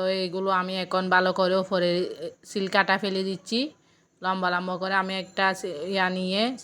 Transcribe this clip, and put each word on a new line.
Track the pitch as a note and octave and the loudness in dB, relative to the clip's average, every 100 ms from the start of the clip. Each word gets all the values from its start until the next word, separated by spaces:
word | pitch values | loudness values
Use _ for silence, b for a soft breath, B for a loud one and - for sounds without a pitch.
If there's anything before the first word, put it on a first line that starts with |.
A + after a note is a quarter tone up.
| F#3 | -2
এগুলো | F#3+ F#3 F#3 F#3+ | -2 -2 -2 0
আমি | F#3 F#3 F#3+ | 0 0 -4
এখন | F3+ F#3 F#3 | -2 0 2
ভালো | F3+ F#3 | 4 4
করে | F#3 F#3 F#3+ | 4 2 2
উপরে | F#3 F#3 F3 F3 F3 - E3 - - | 2 2 2 2 -2 -6 -12 -14 -10
সিলকাটা | G#3+ F#3+ G3+ F#3+ G3 | -4 0 2 4 2
ফেলে | G3+ F#3+ | 0 -2
দিচ্ছি। | F#3+ F#3 - A3+ D4+ - b b b _ | -2 -6 -4 -2 -2 -6 b b b _
লম্বা | F#3 F#3 F3+ | -4 0 0
লম্বা | F3+ F#3 F3+ | 0 -2 -4
করে | F#3 | -2
আমি | F#3+ F#3+ | 0 0
একটা | F#3+ F3+ - F#3+ | -4 -6 0 0
সি-, | F#3+ F#3+ D3 F3 | 0 -4 -6 -4
ইয়া | G3 F#3 | 0 0
নিয়ে, | F#3 F#3 G3 A#3 B3+ | 0 -2 0 0 -2